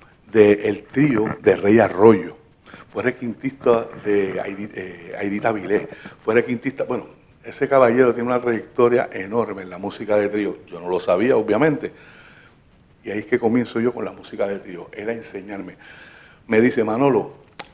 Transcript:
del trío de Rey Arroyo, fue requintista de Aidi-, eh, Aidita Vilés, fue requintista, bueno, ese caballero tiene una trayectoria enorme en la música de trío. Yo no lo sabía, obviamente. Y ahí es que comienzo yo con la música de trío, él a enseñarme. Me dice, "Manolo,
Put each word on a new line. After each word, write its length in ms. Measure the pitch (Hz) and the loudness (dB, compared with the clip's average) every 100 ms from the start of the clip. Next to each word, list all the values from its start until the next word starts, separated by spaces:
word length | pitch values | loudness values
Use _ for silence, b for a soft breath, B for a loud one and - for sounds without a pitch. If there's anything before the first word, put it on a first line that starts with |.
| b b _ | b b _
del 520 | 110 104 101 107 101 | 6 6 6 0 -4
trío 520 | - 135 147 110 110 - | -4 0 2 2 -2 0
de 140 | 107 90 | 2 4
Rey 240 | 101 113 | 6 6
Arroyo, 580 | 98 87 113 101 - - - _ - B B | 4 6 6 6 2 -12 -20 _ -20 B B
fue 120 | 113 | -6
requintista 840 | 123 123 120 104 135 135 123 117 110 - 104 | -4 -4 -8 -8 -8 -2 2 2 0 -8 -2
de 340 | 101 95 92 | 0 0 -4
Aidi-, 300 | 101 98 107 | -8 -10 -12
eh, 420 | - 92 87 85 - | -12 -14 -14 -14 -8
Aidita 320 | 101 101 120 | -6 -4 -2
Vilés, 360 | 110 90 101 - B B B | -4 -2 -2 -2 B B B
fue 120 | - 117 | -2 0
requintista, 480 | 113 117 131 - | 0 -4 -6 -6
bueno, 240 | 131 120 - - _ _ | -6 -6 -8 -18 _ _
ese 240 | 113 - 135 | -18 -6 0
caballero 460 | 135 120 123 127 | 4 4 4 4
tiene 160 | 117 120 | 2 0
una 120 | 123 | -2
trayectoria 680 | 120 110 - - 120 123 123 | 0 -4 -4 2 2 2 0
enorme 520 | 110 98 117 107 98 | -8 -6 -4 -4 -6
en 60 | 92 | -12
la 80 | 90 | -10
música 380 | 98 - 104 104 | -10 -8 -2 0
de 140 | 101 | 0
trío. 280 | 107 98 - - | -2 -4 -6 -12
Yo 120 | 87 | -12
no 80 | 87 | -6
lo 120 | 90 | -4
sabía, 360 | - 92 123 120 | 0 2 2 2
obviamente. 560 | 107 104 156 143 98 - B B B B B B _ _ _ _ | 2 2 2 0 -6 -12 B B B B B B _ _ _ _
Y 60 | 110 | -10
ahí 100 | 104 | -10
es 60 | - | -2
que 140 | 123 | 0
comienzo 400 | 113 123 113 113 | 0 0 -2 -2
yo 140 | 120 | -2
con 120 | 117 98 | -2 -8
la 60 | |
música 360 | 95 - - 98 | -12 -12 -6 -6
de 120 | 98 | -6
trío, 300 | 98 85 - | -10 -16 -14
él 160 | - 107 | -10 -8
a 40 | |
enseñarme. 600 | 117 104 101 98 98 90 87 B B B B B B B | -8 -10 -14 -12 -14 -14 -18 B B B B B B B
Me 140 | 110 | 4
dice, 220 | 123 127 | 4 2
"Manolo, 500 | 107 113 139 110 87 - - - - | 0 2 2 2 0 -8 -20 -20 -20